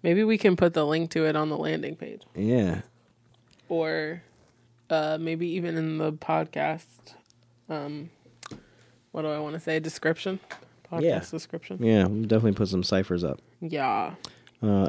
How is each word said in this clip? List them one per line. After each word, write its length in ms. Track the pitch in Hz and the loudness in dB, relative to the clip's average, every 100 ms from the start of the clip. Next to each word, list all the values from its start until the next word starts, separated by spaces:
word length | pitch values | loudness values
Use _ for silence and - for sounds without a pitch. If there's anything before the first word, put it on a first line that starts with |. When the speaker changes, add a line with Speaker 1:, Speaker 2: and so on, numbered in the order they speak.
Speaker 1:
Maybe 200 | 175 180 | 4 4
we 120 | 220 220 | 4 4
can 180 | 214 180 | 4 6
put 180 | 175 | 4
the 100 | 165 | 4
link 260 | 147 156 165 | 2 0 0
to 120 | 165 156 | 0 0
it 80 | 151 | 0
on 120 | 156 | -2
the 80 | 151 | -2
landing 400 | 156 156 143 156 | -2 -4 -6 -10
page. 260 | - 104 - | -12 -14 -16
Speaker 2:
Yeah. 480 | - 104 127 98 85 - _ _ _ _ _ _ _ _ | -4 2 4 2 0 -6 _ _ _ _ _ _ _ _
Speaker 1:
Or, 540 | 170 160 160 156 170 - _ _ _ _ _ _ | -2 -2 -2 -4 -10 -16 _ _ _ _ _ _
uh, 260 | 160 151 156 | -2 0 -2
maybe 260 | 165 160 175 | -4 -4 -4
even 280 | 175 170 165 | -4 -4 -2
in 180 | 160 156 | -2 -2
the 140 | 156 | -4
podcast, 1000 | 156 - 160 156 151 147 160 - _ - - _ _ _ _ _ | -4 -2 0 0 -2 -2 -2 -10 _ -20 -20 _ _ _ _ _
um, 400 | 156 143 147 165 _ _ _ - - _ _ _ _ _ | -8 -8 -12 -14 _ _ _ -18 -18 _ _ _ _ _
what 100 | - | -6
do 60 | 156 | -4
I 100 | 151 | -4
wanna 220 | 151 160 | -6 -8
say? 180 | 165 160 | -2 -2
Description? 600 | 156 - 160 165 190 190 - - - _ - 170 | -2 -2 0 0 -2 -6 -10 -20 -20 _ -8 0
Podcast 20 | |
Speaker 2:
Yeah. 180 | 165 139 165 | 2 2 -2
Speaker 1:
description. 520 | 160 - 165 - 190 | -10 -10 -14 -10 0
Speaker 2:
Yeah, 240 | 117 110 95 | 4 6 6
we'll 160 | 107 | 2
definitely 300 | 110 110 113 | 2 4 4
put 160 | 98 101 | 2 0
some 140 | 92 | 0
ciphers 420 | 90 95 95 90 | 0 0 0 -2
up. 160 | 85 - _ _ | -2 -6 _ _
Speaker 1:
Yeah. 540 | 165 151 131 104 92 - - - - _ | -8 -4 -2 -2 -4 -8 -16 -20 -20 _
Speaker 2:
Uh, 260 | 214 202 | 2 4